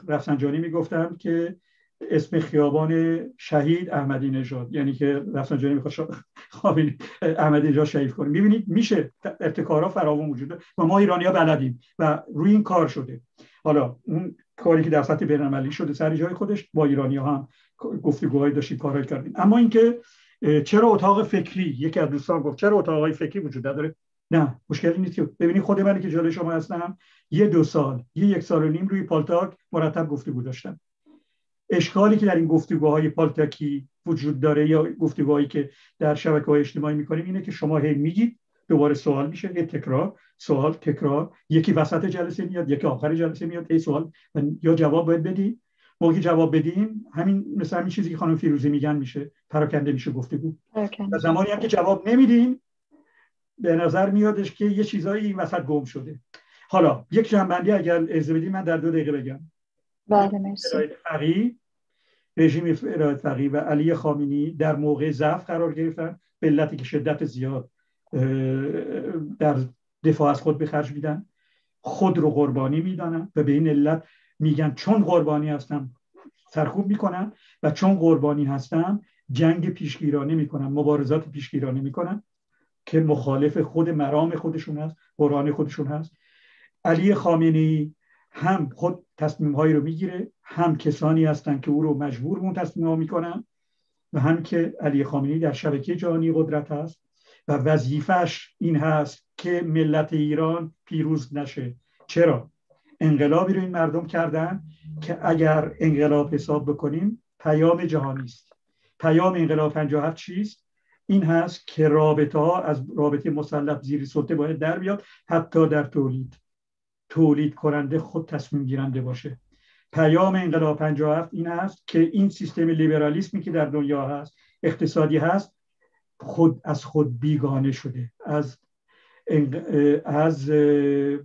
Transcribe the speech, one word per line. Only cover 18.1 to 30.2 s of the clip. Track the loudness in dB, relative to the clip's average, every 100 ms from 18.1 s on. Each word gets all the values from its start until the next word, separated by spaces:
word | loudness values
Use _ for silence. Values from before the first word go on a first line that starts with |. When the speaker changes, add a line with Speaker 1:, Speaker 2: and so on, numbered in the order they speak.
| -2 0 0 0
Speaker 1:
داشتیم، | 0 -4 -6
کارهایی | -4 -4 -4
کردیم. | -8 -8 0
اما | 4 6
اینکه، | 6 6 4 4 -8 _ _ _
اه، | 2 2
چرا | 4 4 6
اتاق | 6 4 2
فکری، | 2 -2 -2 -4
یکی | -4 -2 -2 0
از | 0
دوستان | -2 -2 -2
گفت | -2 0
چرا | 2 4
اتاق‌های | 2 0 0
فکری | -2 -6 -6
وجود | -8 -6 -6
نداره؟ | -4 -6 -8 _ _ 0
نه، | 2 2 -2 -8
مشکلی | -2 0 0
نیست | -2
که | -2
ببینید | -4 0 0 2
خود | 2 2
منی | 2 0
که | 0
جلوی | 0 0
شما | -2 -2
هستم، | -4 -4 -6 -8 -12 _ _ _
یه | 2 4
دو | 4
سال، | 2 2 0 -2 -8
یه | 0 2
یک | 2
سال | 0 2
و | 2
نیم | 0 -2
روی | -2
پالتاک | 0 0 2 0 0 -6 _
مرتب | -2 0 0 -4
گفتگو | -4